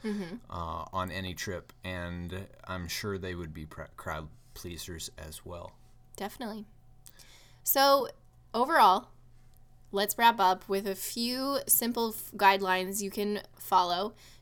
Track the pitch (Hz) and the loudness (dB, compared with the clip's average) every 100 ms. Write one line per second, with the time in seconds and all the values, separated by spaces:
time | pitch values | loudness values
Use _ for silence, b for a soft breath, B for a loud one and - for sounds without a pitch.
0 | 220 208 170 240 - 85 82 82 - 92 | -6 -4 -6 -10 -10 -8 -6 -8 -6 -6
1 | 92 90 92 85 - 87 - - 92 90 | -4 -6 -8 -6 -6 -8 -10 -14 -8 -6
2 | 87 87 87 92 98 - - 92 85 - | -6 -6 -8 -8 -12 -14 -10 -8 -6 -6
3 | 104 98 92 87 82 80 78 - 73 - | -4 -4 -6 -6 -8 -10 -12 -12 -14 -12
4 | 90 78 78 - - - 87 82 - 82 | -8 -8 -8 -16 -20 -14 -12 -10 -10 -10
5 | - - 78 - 90 87 - - - - | -12 -12 -14 -14 -14 -14 -14 -18 -20 -20
6 | - - 202 - 233 214 214 - - - | -18 -12 -10 -10 -10 -10 -14 -20 -20 -20
7 | - B B B B B B 277 277 277 | -20 B B B B B B 6 8 6
8 | 233 - - - - 226 269 320 208 190 | 2 -8 -20 -20 -4 0 4 8 8 6
9 | - - - - - - - - - 196 | 0 -18 -20 -20 -20 -20 -20 -20 -6 -2
10 | 208 - 233 226 185 185 - 196 202 190 | 0 4 4 6 4 2 0 -4 -2 -6
11 | - 233 233 254 269 277 - - 233 240 | -6 -4 -4 -2 -2 -2 2 2 2 0
12 | 226 214 - 208 196 196 190 185 185 202 | -2 -4 -10 4 6 6 4 0 0 -4
13 | 196 208 208 208 - - - 185 180 175 | -4 -4 -4 -4 -8 -14 2 4 4 0
14 | 208 - B B | -2 -6 B B